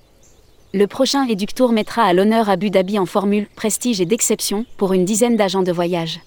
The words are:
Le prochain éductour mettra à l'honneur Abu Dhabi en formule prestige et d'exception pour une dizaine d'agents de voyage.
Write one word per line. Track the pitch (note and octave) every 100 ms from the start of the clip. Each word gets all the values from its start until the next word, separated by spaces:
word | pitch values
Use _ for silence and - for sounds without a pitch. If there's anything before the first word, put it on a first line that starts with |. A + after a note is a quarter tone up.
| _ _ _ _ _ _ _
Le | G3 G3+
prochain | - C4+ C#4 C4
éductour | G#3 G#3 - B3+
mettra | A3+ G#3+ -
à | G#3+
l'honneur | F3 G3+ A3+ G#3
Abu | F#3+ G#3
Dhabi | F#3+ F#3 G#3
en | F3+
formule | G#3 G3 G#3 G#3 -
prestige | A3 - B3 G#3
et | E3+
d'exception | A#3 - G#3+ - G3+ A#3 -
pour | F#3+
une | F#3+ F3+
dizaine | G#3+ A#3+ A#3
d'agents | G3 F#3+
de | F#3
voyage. | F3 F3 F3 E3 D#3+